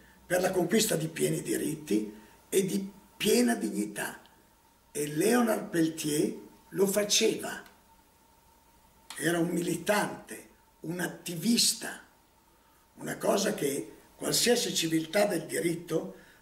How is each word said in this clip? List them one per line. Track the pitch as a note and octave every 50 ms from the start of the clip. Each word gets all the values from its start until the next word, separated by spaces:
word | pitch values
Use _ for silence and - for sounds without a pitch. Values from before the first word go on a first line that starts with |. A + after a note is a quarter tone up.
| - - - - -
per | - F3 F#3
la | F#3 F3+
conquista | F#3 F#3 E3 D#3 - A3 - - E3+
di | D#3+ D#3
pieni | D#3+ - D3 D3 D3+ D#3+ -
diritti | - - - - - D2 D2+ - - - G2+ G#2+ G#2+ - - - - - - - - -
e | - F#3+ G3
di | E3+ G3 G3 - - - - - - -
piena | - - G#3 A3 A#3+ B3 A#3 A3+
dignità. | - - G2+ F#2+ G2 - - - - D2+ - - - - - _ _ _ _ _ _ _ _ _ _ _ _ -
E | D3 D3
Leonard | D3 D3 D3+ F#3 A3 A#3+ B3 A#3 G#3+ G#3 G3 - -
Peltier | - E3+ D#3+ D#3+ D#3+ - - D3+ D3 D3+ G3 A3+ - - - - - - - -
lo | E3 E3+ G3
faceva. | F#3+ G3 G#3 G#3 G3+ - - A3 G#3+ E3 - - - - - - - - _ _ _ _ _ _ _ _ _ _ _ _ _ _ _ _ _ _ _ _ _ _ _ _ _ _ - -
Era | - - D#3+ F3 E3+
un | E3 F3
militante, | F3 F3 - - E3+ - - G3+ G#3 G#3 - - - - - - - - - - - _ _ _ _ _
un | - D#3 F3 F3+
attivista, | E3 - - - - E3+ F3 D#3+ - A3+ A#3+ A3+ - - - - - - - - - - _ _ _ _ _ _ _ _ _ _ _ _ _ _ _ _ _
una | - D3+ D#3 -
cosa | - - G3+ A3+ G3 G3 G#3 -
che | - D#3 C3+ C3+ C3+ - - - - - - _
qualsiasi | - C#3+ D3+ D3+ - - A3+ A#3+ A#3+ - F3+ D#3+
civiltà | - D#3+ D#3+ D#3+ D#3+ D#3+ - - G#3 G#3
del | G3+ F#3 D#3 -
diritto | - - E3 D#3+ E3+ D#3+ - - - D#3 F3+ F#3+ - - - - - - -